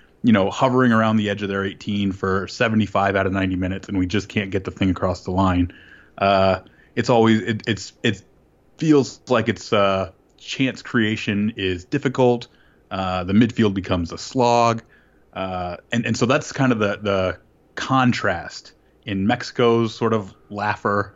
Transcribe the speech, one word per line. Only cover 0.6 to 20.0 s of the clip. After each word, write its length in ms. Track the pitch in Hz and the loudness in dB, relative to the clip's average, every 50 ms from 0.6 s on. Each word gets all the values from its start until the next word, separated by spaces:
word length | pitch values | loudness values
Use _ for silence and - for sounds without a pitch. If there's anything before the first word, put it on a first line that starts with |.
| 139 131 123 127 127 123 | 2 2 4 4 4 4
around 240 | 113 110 110 110 110 | 4 4 4 2 2
the 140 | 110 104 101 | 2 0 0
edge 120 | 101 101 | -2 -2
of 60 | 104 98 | -4 -4
their 160 | 98 98 98 | -2 -2 -4
eighteen 480 | 101 - - - 107 101 101 101 98 | -4 -6 -8 -6 -4 -2 0 0 -2
for 340 | 92 - 95 95 95 98 95 - | -2 -2 -2 -2 0 -2 -2 -4
seventy-five 680 | - - 123 113 110 110 104 - - 98 98 101 98 | -2 0 0 2 2 2 0 0 0 0 0 2 2
out 100 | 98 95 | 0 0
of 60 | 95 | 0
ninety 240 | 95 98 95 95 92 | 0 -2 -2 -2 -2
minutes, 320 | 90 92 92 95 95 - - | -2 -2 -4 -4 -6 -8 -6
and 100 | 101 92 | -2 -2
we 80 | 92 | -2
just 220 | 90 107 101 - - | 0 0 -2 -4 -2
can't 240 | - 107 98 98 | -4 -4 -4 -2
get 140 | 98 98 95 | -4 -6 -6
the 60 | - | -6
thing 180 | 85 - 98 95 | -4 -2 0 0
across 340 | 87 - 98 92 87 - - | 0 0 -2 -4 -4 -4 -6
the 80 | 95 | -4
line. 400 | 90 92 95 92 90 90 87 90 - - - - - - - _ _ - | 0 2 2 2 2 2 0 -2 -4 -10 -20 -20 -20 -20 -20 _ _ -2
Uh, 420 | 98 98 98 95 95 95 92 - - - _ _ _ _ _ 123 | 2 4 4 4 4 4 2 0 -4 -10 _ _ _ _ _ -4
it's 120 | 113 - | 0 2
always, 320 | 123 117 113 113 110 110 | 4 4 6 6 4 2
it, 220 | 92 117 113 101 - | 2 -2 -6 -4 -4
it's, 280 | 117 101 - - - - _ - | -4 -6 -6 -8 -12 -10 _ -4
it 180 | - - - - _ _ _ _ _ _ _ _ _ _ - | -4 -4 -4 -8 _ _ _ _ _ _ _ _ _ _ -2
feels 440 | 165 156 147 143 123 - - - _ - | 2 4 4 4 2 0 -4 -12 _ 0
like 180 | 127 117 110 113 | 0 0 2 0
it's, 240 | 95 - - - | -4 -4 -4 -2
uh, 400 | 117 104 101 98 95 95 92 - - _ _ _ _ _ | 2 2 2 2 2 0 -2 -4 -8 _ _ _ _ _
chance 440 | - - - - 135 127 107 - | -14 -10 -6 -4 -4 -4 -4 -6
creation 720 | - - - 120 107 107 110 107 - 113 104 104 104 107 - | -8 -4 -2 0 0 0 -2 -2 -4 -4 -2 -2 -2 -4 -4
is 300 | - 98 92 90 87 - | -4 -4 -4 -4 -6 -6
difficult. 640 | - - 139 - 135 123 135 127 123 120 120 - - _ _ _ _ _ _ _ _ | -6 -4 -4 -2 -2 0 2 2 2 2 0 -4 -10 _ _ _ _ _ _ _ _
Uh, 320 | 95 95 95 92 92 92 90 | -6 -4 -4 -2 -2 -4 -2
the 100 | 90 98 | 2 4
midfield 400 | 110 123 110 - - 113 101 95 | 4 4 4 4 2 0 2 0
becomes 380 | 98 92 - 95 87 85 80 | -2 -2 -2 -2 -2 -2 -4
a 60 | 85 - | -8 -12
slog. 680 | - - - 131 120 120 120 120 117 117 113 113 - _ _ _ _ _ _ _ _ _ - | -12 -6 -2 0 2 4 4 4 4 2 0 -2 -6 _ _ _ _ _ _ _ _ _ -10
Uh, 440 | - 95 92 92 90 90 87 87 - - _ 117 | -8 -8 -6 -6 -6 -6 -8 -8 -10 -10 _ -4
and, 120 | 117 - | -4 -2
and 120 | 117 113 - | -2 -2 -2
so 80 | 233 | 0
that's 260 | 110 135 156 - - | 0 0 0 -2 -4
kind 220 | - - 135 127 120 | -4 -2 0 0 2
of 60 | 104 | 0
the, 200 | 107 101 101 101 | 0 -2 -2 -2
the 380 | 107 101 98 95 92 92 85 - _ _ _ _ _ _ _ | -2 -2 0 0 0 -2 -4 -6 _ _ _ _ _ _ _
contrast 960 | - - - 131 131 127 123 113 - - 101 90 85 80 - - - - - - _ _ _ _ _ _ | -10 -4 -2 0 2 2 2 2 0 -2 -2 -4 -4 -8 -12 -16 -18 -20 -20 -20 _ _ _ _ _ _
in 200 | - 98 95 95 | -6 -4 -2 0
Mexico's 680 | 110 120 123 - - - - 120 117 117 117 117 110 - | 0 0 -2 -4 -6 -2 0 2 4 4 2 0 -2 -2
sort 180 | - | -2